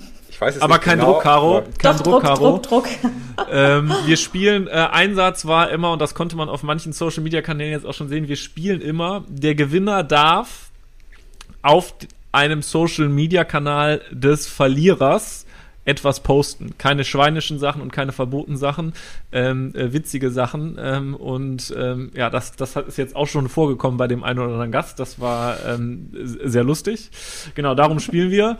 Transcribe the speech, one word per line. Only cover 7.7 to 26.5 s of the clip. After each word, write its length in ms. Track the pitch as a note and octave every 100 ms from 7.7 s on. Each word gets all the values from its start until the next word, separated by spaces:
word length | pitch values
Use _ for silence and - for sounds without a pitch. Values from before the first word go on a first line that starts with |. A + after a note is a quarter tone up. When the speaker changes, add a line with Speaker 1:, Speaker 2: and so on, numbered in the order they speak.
Speaker 2:
jetzt 120 | D3+
auch 100 | -
schon 140 | - D3
sehen, 200 | D3+ D3
wir 80 | C#3+
spielen 440 | - - F#3+ F3+
immer, 440 | D3 D#3+ E3+ G3+ -
der 260 | C#3 D3+ D3+
Gewinner 460 | C#3+ E3+ G3+ G3
darf 640 | C#3+ D3 D#3 F#3 B3 - - - - - - - - - - -
auf 360 | C#3+ E3+ F3 -
d-, 80 | - - -
einem 300 | C#3 D3 D#3 - D#3+ E3 - D3 C#3+
Social-Media-Kanal 840 | D#3+ F3+ D#3+ D3+ C#3+ D3 D3 D3+ -
des 360 | B2+ C#3 D3+ -
Verlierers 1000 | - C3+ C3+ F3+ F3+ C3+ G3+ - - - - - -
etwas 360 | - C3+ C#3+ -
posten. 540 | - C#3 C#3 - - -
Keine 260 | C3+ C#3+
schweinischen 540 | C3 C#3 D3 D#3 - D3
Sachen 200 | C#3+ C#3+
und 120 | C3
keine 180 | C#3+ C3+
verbotenen 480 | B2+ B2 C#3 - C#3
Sachen, 340 | C#3 C#3+ D#3+ - - - -
ähm, 420 | B2+ B2+ C3 C3+ C#3
äh, 160 | B2+
witzige 380 | C#3+ - C#3 C3
Sachen. 460 | B2+ A#2+ D3+ D#3+ -
Ähm, 340 | C3+ C3+ C#3
und, 580 | C#3+ - C3 C3+ B2+ - C3
ähm, 320 | B2 B2+ C3
ja, 140 | B2+ A#2+
das, 280 | A#2+ - -
das 180 | C3+
hat, 140 | D3 C3+
ist 100 | -
jetzt 160 | C3
auch 140 | C#3 D3
schon 200 | D3 C3
vorgekommen 480 | - D3+ B2+ C3+ B2
bei 120 | B2
dem 160 | B2
einen 160 | A#2 B2
oder 80 | A#2+
anderen 200 | A#2 A#2
Gast. 260 | C3 - -
Das 220 | B2+ C3
war, 380 | B2 A#2 A#2+ -
ähm, 460 | - A#2+ A#2+ A#2+ -
s-, 400 | - B2+ A2+ C#3